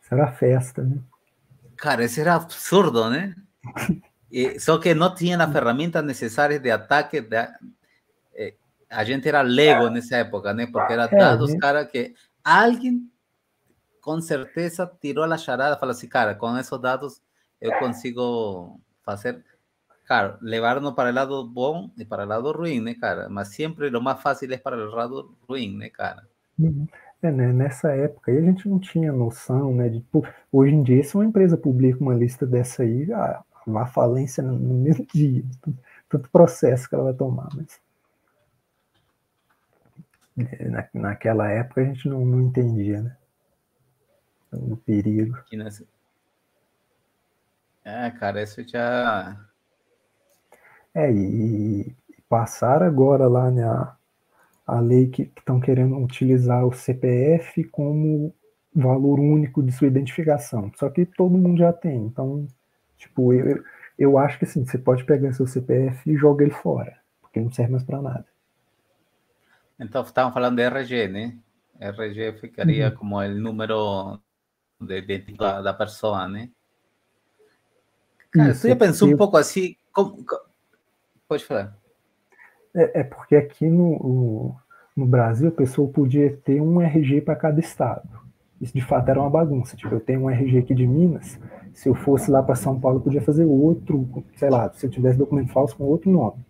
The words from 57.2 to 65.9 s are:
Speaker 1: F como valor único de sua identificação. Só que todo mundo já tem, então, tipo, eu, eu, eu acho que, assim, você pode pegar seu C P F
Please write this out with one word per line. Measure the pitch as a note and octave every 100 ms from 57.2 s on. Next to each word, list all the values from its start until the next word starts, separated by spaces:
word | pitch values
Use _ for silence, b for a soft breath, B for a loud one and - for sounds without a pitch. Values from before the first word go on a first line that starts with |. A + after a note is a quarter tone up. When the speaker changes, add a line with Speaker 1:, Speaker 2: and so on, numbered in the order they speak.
| C#3 E3
Speaker 1:
F | E3 - D#3+
como | - C#3+ D3+ D#3 D3+ D3+ - _ _ _ E3
valor | B2+ C3 C#3 C#3
único | D3 D3+ D3 -
de | C3
sua | B2+ C#3+
identificação. | C3 C3+ - D#3 D3 - A#2 G2+ -
Só | C#3
que | C#3 F3+
todo | - F3+ F#3
mundo | F3 E3+
já | E3+
tem, | E3+ E3+ C3 G#2+
então, | B2 C3+ D3 C#3+ _ _ _ _ _
tipo, | - - B2
eu, | B2+ C3+
eu, | C#3 B B B -
eu | C#3 C3+
acho | C#3 -
que, | -
assim, | D#3+ B2+
você | B2+
pode | C3 B2+ B2+
pegar | C#3+ C3+
seu | B2+ C3
C | C3
P | B2+ B2+
F | C3+